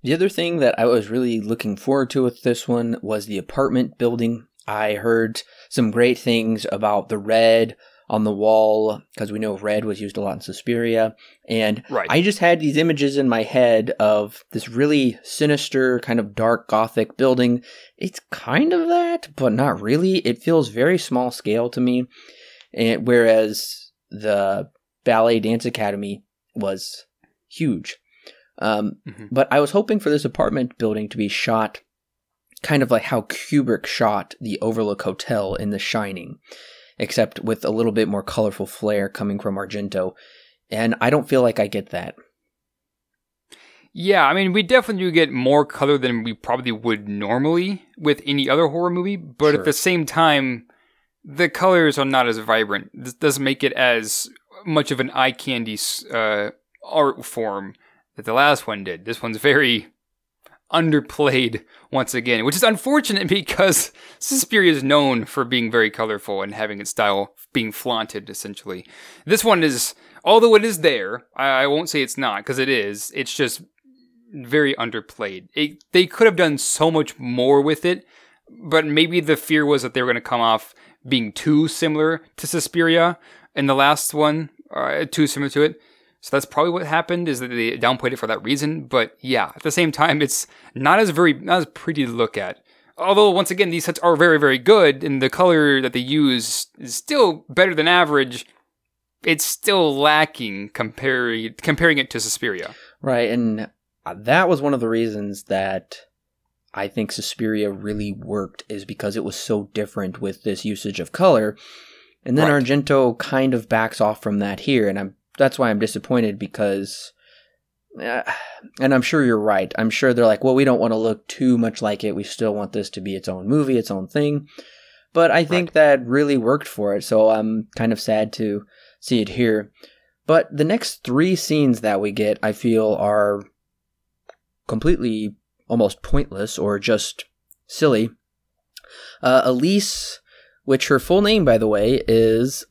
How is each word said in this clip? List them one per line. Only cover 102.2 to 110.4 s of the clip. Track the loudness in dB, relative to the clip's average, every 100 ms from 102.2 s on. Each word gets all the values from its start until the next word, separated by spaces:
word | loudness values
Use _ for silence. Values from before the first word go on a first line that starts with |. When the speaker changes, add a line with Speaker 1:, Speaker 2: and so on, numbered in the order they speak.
Speaker 2:
Suspiria. | -6 -4 -4 -6 -10 -16 -20 _
Speaker 1:
Right, | -4 -2 0
and | 0 -2 -2 -8 _ _ _ -16
that | -10 0 2 2
was | 0
one | 0
of | -2
the | -2
reasons | -2 -2 -4 -10 -12
that | -4 -4 -2 -6 _ -20 _ _ _ _ _ _ _
I | -10 -8
think | -6 -6
Suspiria | -8 -10 -6 -4 -2 -2
really | -4 -8 -6 -6
worked, | -8 -8 -6 -8 -12 -14
is | -14
because | -12 -8 -6 -6
it |
was | -8
so | -10 -4 -4 -4
different | -8 -6 -6 -8 -6
with | -8 -6